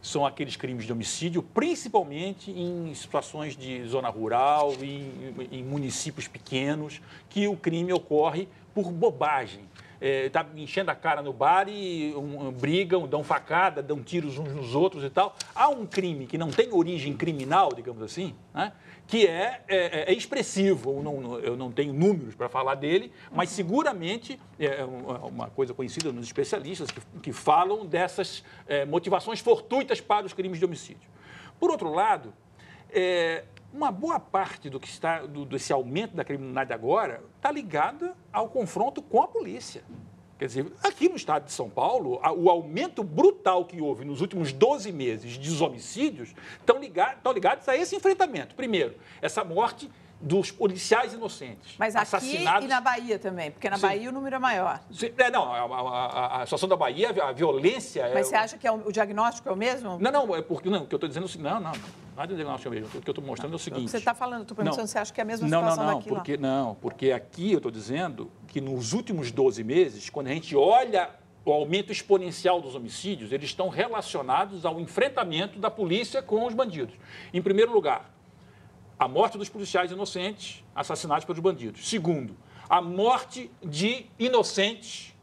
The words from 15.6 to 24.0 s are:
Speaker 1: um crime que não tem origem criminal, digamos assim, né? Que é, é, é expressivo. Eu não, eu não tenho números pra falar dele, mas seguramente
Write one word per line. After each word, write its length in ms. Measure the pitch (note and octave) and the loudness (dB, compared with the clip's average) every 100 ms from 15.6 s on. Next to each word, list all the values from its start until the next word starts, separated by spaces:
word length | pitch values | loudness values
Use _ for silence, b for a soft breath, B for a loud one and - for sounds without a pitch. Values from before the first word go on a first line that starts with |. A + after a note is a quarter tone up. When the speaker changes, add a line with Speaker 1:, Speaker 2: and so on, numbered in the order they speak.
| C4+ | 4
Speaker 1:
um 160 | C#4 | 4
crime 420 | G3+ - F#3 D3+ B2+ | -2 -2 -2 -2 -4
que 100 | C#3+ | -4
não 120 | E3 | -2
tem 220 | C3 A#3+ | 2 4
origem 440 | G#3 E3 F3 C#3 C3 | 4 2 0 -4 -2
criminal, 540 | F3+ D3+ C3 E3 F3 | -2 -2 2 4 4
digamos 260 | B2 A#2 A#2 | 2 -8 -10
assim, 300 | A2 - F3+ A#2 - | -10 -6 -8 -8 -14
né? 180 | - G3+ - B B - | -6 -6 -6 B B -2
Que 180 | A3+ G3+ | 4 4
é, 360 | E3 G#3 B3+ - | 4 -2 -4 0
é, 460 | F#3+ F3 D#3 D#3+ | 2 2 0 2
é 0 | |
expressivo. 840 | F#3 - C#4 - G3 G3 E3 A#2+ C#3 | 2 2 -4 -2 2 2 2 0 -4
Eu 40 | |
não, 360 | D3 C#3+ B2 A#2+ | -4 -6 -6 -6
eu 160 | A#2+ A#2+ | -4 -4
não 160 | B2+ | -4
tenho 200 | A2+ C#3+ | -2 -2
números 440 | C#3 F3+ F#3+ B2 G#2+ | 4 4 4 -2 -6
pra 120 | B2 | -4
falar 280 | C3 C3 C#3 | 0 0 0
dele, 340 | C#3+ F3+ A#3+ B B | 2 0 0 B B
mas 160 | D#3+ F3 | -2 -2
seguramente 880 | G3+ F3 A3+ D#4 A3 | -2 0 2 2 0